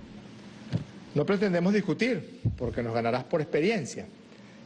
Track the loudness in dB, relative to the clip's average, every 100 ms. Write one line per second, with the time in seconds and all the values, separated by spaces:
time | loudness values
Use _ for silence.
0 | -14 -16 -18 -18 -18 -18 -4 -4 -4 -16
1 | -4 0 2 4 4 4 4 4 2 2
2 | 2 0 -4 -4 -2 0 -2 -2 0 0
3 | 2 0 0 -2 0 2 2 2 -2 -8
4 | -12 -16 -20 -20 -20 -20